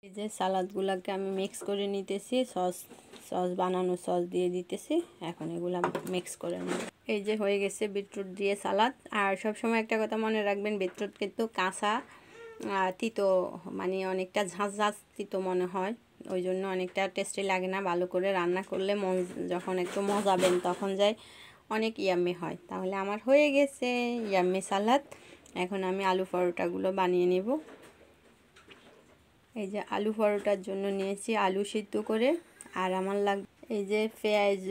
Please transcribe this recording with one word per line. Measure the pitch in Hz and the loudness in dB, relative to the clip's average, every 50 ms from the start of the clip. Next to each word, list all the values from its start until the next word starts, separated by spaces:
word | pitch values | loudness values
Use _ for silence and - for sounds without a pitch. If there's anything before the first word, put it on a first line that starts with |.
এই | - 196 | -20 -14
যে | 185 208 208 214 | -8 -6 -6 -6
সালাদগুলাকে | - - 190 185 190 190 185 190 202 208 190 190 190 185 185 - | -2 -2 0 2 2 2 0 0 -2 -2 0 0 0 -2 -2 -4
আমি | 196 190 196 190 | -2 -2 -2 -2
মিক্স | 196 190 190 202 - - - | -2 -2 -2 -2 -4 -8 -4
করে | - 202 202 202 202 | -4 -2 -2 0 -2
নিতেছি, | 202 196 190 - 196 202 - - - 254 254 240 - | -2 -4 -2 -2 -4 -6 -4 -2 0 0 0 0 0
সস, | 185 180 185 185 - - - - - - - - - - - | 0 0 0 -2 -4 -10 -16 -18 -20 -20 -20 -20 -20 -12 -6
সস | - 180 180 180 180 | -2 0 0 0 0
বানানো | 185 185 185 185 185 185 180 180 180 - | 0 0 0 2 2 2 0 0 0 0
সস | - 180 180 175 | 0 0 0 0
দিয়ে | 175 185 180 180 180 | 0 0 0 2 2
দিতেছি। | 180 180 180 - - 202 - - 302 339 339 - - - | 0 -2 -4 -4 -8 -8 -4 0 0 0 0 -2 -10 -10
এখন | 185 160 175 - 156 160 | -10 -10 -8 -6 -8 -6
এগুলা | 170 170 170 175 180 180 170 180 - - - - | -6 -4 -4 -2 0 0 0 0 -2 -4 -6 -4
মিক্স | 185 180 175 - - | -4 -4 -4 -6 -12
করে | - - 170 175 185 | -8 -6 -6 -6 -4
নেব। | 180 180 180 180 - - _ _ _ - | -4 -4 -4 -4 -4 -8 _ _ _ -4
এই | 220 208 196 | -4 -2 0
যে | 208 214 | -2 -2
হয়ে | 214 214 196 202 202 | 0 2 2 2 2
গেছে | 196 196 190 - 220 208 | 0 -2 -2 -2 -4 -2
বিটরুট | 196 202 196 190 - - 196 | -2 -4 -6 -6 -8 -8 -8
দিয়ে | 190 180 190 202 196 202 | -8 -6 -2 0 0 0
সালাদ। | 202 - 196 196 196 220 247 269 - - - | 0 0 0 4 4 4 4 2 -4 -14 -4
আর | - 214 202 196 196 | -2 0 2 2 0
সবসময় | 185 - 220 214 - - 226 226 226 | 0 0 -4 -4 0 0 0 2 2
একটা | 220 220 226 220 | 2 2 0 0
কথা | 220 214 220 220 | 0 0 0 0
মনে | 220 220 220 214 208 | 0 0 0 2 2
রাখবেন, | 202 202 202 202 214 214 202 | 2 0 0 0 -2 -2 -2
বিটরুট | 190 185 - - 208 202 - - | -2 -4 -4 -4 -8 -8 -4 -6
কিন্তু | 214 196 - - 226 220 | -6 -6 -2 -4 -4 -4
কাঁচা, | - - 185 190 185 - - 208 214 | 0 -2 -2 -2 -2 0 0 0 0
আহ, | 247 285 - - - - - - - - - 453 440 - 214 202 196 190 185 185 - | 0 -2 -6 -18 -20 -20 -20 -20 -18 -18 -18 -16 -10 -8 -4 0 0 2 0 0 -2
তিতো, | - 226 - - 202 196 190 185 175 - - 180 170 | -4 -4 -2 2 4 4 4 4 2 0 -6 -10 -12
মানে | 185 190 190 185 180 190 190 190 | -10 -6 -2 -2 -2 0 0 -2
অনেকটা | 190 185 185 185 185 _ 208 208 | -2 -2 -2 -4 -2 _ -2 -2
ঝাঁঝ | 180 170 180 202 202 196 | -2 -2 -4 -4 -4 0
ঝাঁঝ | 208 214 208 208 - - _ _ - | 0 0 0 0 -2 -14 _ _ -10
তিতো | 208 - - 196 | -10 -4 -4 -2
মনে | 190 185 185 180 180 | -2 0 0 0 0
হয়, | 180 175 196 185 196 233 233 - _ _ - - - | 0 -2 -2 -2 -2 -4 -6 -10 _ _ -18 -8 -4
ওই | 185 185 | -4 -2
জন্য | 180 185 185 185 190 196 | 0 0 -2 -2 -2 -2
অনেকটা | 190 185 185 180 - - 190 190 | -2 -2 -2 -2 -2 -2 -2 -2
টেস্টি | - - 196 190 - - 196 | -2 -4 -4 -4 -4 -4 0
লাগে | 196 190 185 185 185 | 0 0 0 0 -2
না। | 190 190 | -2 -2
ভালো | 196 185 175 175 180 180 | 0 0 2 0 0 0
করে | - 180 180 196 196 | 0 0 2 2 2
রান্না | 185 175 175 180 185 196 | 2 2 2 0 0 -2
করলে | - - 185 190 196 202 | -4 -4 -2 0 0 0
মন, | 208 196 185 185 185 180 180 185 - 175 180 | 2 2 0 2 0 0 -2 -4 -6 -4 -2
যখন | 175 175 180 - 185 185 | -2 -2 -2 -2 -2 -2
একটু | 180 175 - 196 | -2 -2 -2 -2
মজাবেন, | 196 196 202 202 208 202 190 180 185 185 180 180 180 | 0 2 2 2 4 4 4 4 6 4 4 4 2
তখন | 180 180 - 208 196 196 | 0 -2 0 -2 -4 2
যাই | 190 202 208 226 - - - - - - - - - _ _ | 4 4 4 2 0 -8 -20 -20 -20 -20 -20 -20 -20 _ _
অনেক | 214 220 220 220 220 - | -2 0 0 0 -2 0
ইয়াম্মি | 190 190 180 175 180 175 180 | 0 2 2 4 2 0 0
হয়। | 175 175 - 180 180 - - | -2 -4 -6 -6 -8 -10 -8
তাহলে | 190 185 190 185 196 | -8 -4 -4 -2 -2
আমার | 196 190 196 208 214 - | -2 -2 -2 -4 -4 2
হয়ে | 240 269 285 294 294 | 6 6 8 8 6
গেছে | 277 277 285 277 - - - 247 247 240 240 240 240 240 226 208 | 6 4 4 2 0 -4 -4 -2 0 0 0 -2 -2 -2 -2 2
ইয়াম্মি | 196 185 180 180 180 190 | 2 4 4 4 2 0
সালাদ। | 185 - 202 196 208 220 247 285 277 - - - - - - - - - - | 0 0 0 0 4 4 4 4 2 -2 -18 -20 -20 -20 -20 -20 -20 -14 -6
এখন | 180 180 185 202 196 190 | -6 -4 -4 -2 -2 -2
আমি | 185 185 190 196 | -2 -2 0 2
আলু | 190 185 190 190 185 | 2 2 2 0 0
পরোটাগুলো | - 175 180 180 175 180 185 175 175 190 190 190 | 0 0 2 0 0 0 -2 -2 -2 0 -2 0
বানিয়ে | 190 196 185 180 180 180 180 | 2 2 2 4 4 4 4
নেব। | 180 180 185 190 220 269 311 311 - - - - - - - - - - _ _ - - _ _ _ _ - - - - - - - - - - - - _ _ _ _ _ _ _ _ | 4 4 2 2 0 -2 -2 -4 -10 -20 -20 -20 -20 -20 -20 -20 -20 -20 _ _ -20 -20 _ _ _ _ -20 -20 -20 -20 -20 -20 -20 -20 -20 -20 -20 -20 _ _ _ _ _ _ _ _
এই | 233 208 190 | -8 -6 -4
যে | 202 208 - - | -4 -6 -4 -4
আলু | 214 196 208 214 220 | -2 -2 0 0 2
পরোটার | 214 220 208 208 208 202 208 202 196 | 4 4 4 4 2 2 2 2 2
জন্য | 185 202 196 196 196 202 | 0 -6 -4 -2 -2 -2
নিয়েছি | 196 196 190 196 202 196 - - 226 | 0 0 -2 -2 -4 -4 -2 0 0
আলু | 214 202 190 185 190 208 | 2 4 2 2 2 -2
সিদ্ধ | 202 - 214 208 - - 214 | -2 -2 -4 -6 -2 -4 -4
করে, | 214 - 220 220 233 262 330 339 - - - - - - - | -2 0 0 4 4 4 2 2 -2 -10 -20 -20 -20 -10 -4
আর | - 185 185 185 | -2 0 0 0
আমার | 185 185 190 196 202 | 0 0 0 0 2
লাগ-, | 202 202 202 202 196 - _ - - - | 2 2 2 0 -2 -10 _ -20 -8 -6
এই | 233 208 202 | -4 -4 -2
যে | 190 208 214 214 220 220 - | 0 0 0 0 0 -4 -2
পেঁয়াজ, | - 214 208 208 202 202 196 190 185 185 | 0 2 4 4 4 4 2 2 0 -4